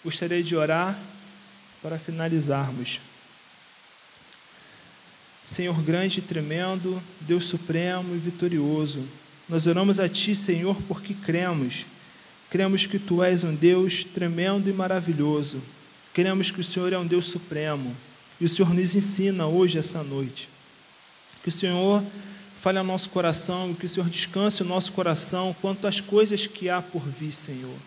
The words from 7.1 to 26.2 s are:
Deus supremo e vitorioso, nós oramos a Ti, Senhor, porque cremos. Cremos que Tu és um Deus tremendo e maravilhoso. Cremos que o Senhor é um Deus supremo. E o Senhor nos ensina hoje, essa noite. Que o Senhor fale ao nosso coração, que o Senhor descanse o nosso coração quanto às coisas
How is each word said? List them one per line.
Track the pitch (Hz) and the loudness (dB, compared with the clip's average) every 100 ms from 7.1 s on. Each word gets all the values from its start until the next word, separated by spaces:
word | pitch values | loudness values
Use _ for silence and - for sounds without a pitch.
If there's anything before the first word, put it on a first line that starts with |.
| - | -14
Deus | 156 175 | -2 0
supremo | 175 165 - 160 180 180 180 | 0 -4 -2 -2 0 -2 -4
e | 175 | -4
vitorioso, | 170 175 180 165 143 151 151 139 131 - - - - | -4 -2 0 0 2 0 0 -4 -10 -14 -20 -20 -2
nós | 165 160 | 2 4
oramos | 175 196 196 | 4 4 4
a | 185 | 2
Ti, | - 214 | 0 0
Senhor, | 202 - 165 180 202 - | 0 0 0 0 -2 -4
porque | 190 - | -6 -6
cremos. | - - 170 180 160 127 - - - - - - - - | -6 -2 0 0 0 -2 -4 -10 -18 -20 -20 -20 -20 -4
Cremos | 175 190 196 - | 0 2 2 0
que | 202 | -2
Tu | 202 175 | 0 4
és | 180 180 | 4 4
um | 170 | 0
Deus | 151 170 180 185 - - | 6 6 8 4 0 -4
tremendo | - 175 165 185 202 196 | -2 -2 0 0 2 2
e | |
maravilhoso. | 190 185 185 170 151 147 151 139 131 127 - - - - | 0 0 0 0 2 2 2 -2 -6 -12 -18 -20 -20 -4
Cremos | - 185 190 - | 0 2 2 0
que | 185 | -2
o | |
Senhor | 175 185 180 | -4 -2 0
é | 185 | -2
um | 170 | 2
Deus | 175 175 | 2 2
supremo. | 175 - 151 151 147 127 123 - - - - | -4 -6 -4 -2 -2 -6 -10 -16 -20 -20 0
E | 170 | 2
o | |
Senhor | - 175 | 4 6
nos | 175 180 196 | 6 4 2
ensina | 202 190 196 185 156 | 2 2 0 2 2
hoje, | 175 180 160 | 6 6 4
essa | 156 165 | -2 -4
noite. | 143 139 131 - - - - - - - - - - - | -4 -4 -4 -8 -14 -18 -20 -20 -20 -20 -20 -20 -20 -8
Que | - | -4
o | |
Senhor | - 185 180 190 202 - - - - - - | -2 0 2 4 4 2 -10 -16 -16 -18 -2
fale | 190 190 | 2 2
ao | |
nosso | 185 185 - | 0 -2 -2
coração, | 185 170 156 - 180 185 | 0 2 2 0 -2 -4
que | 170 180 | -4 -4
o | |
Senhor | 185 175 | -2 0
descanse | 170 - 190 208 208 | -2 -2 2 2 2
o | 180 | 0
nosso | 185 185 | 0 -2
coração | - 175 156 - 185 185 175 | 0 0 2 0 -2 -2 -2
quanto | 196 196 208 | -4 0 -2
às | 202 | -2
coisas | - 208 | 4 4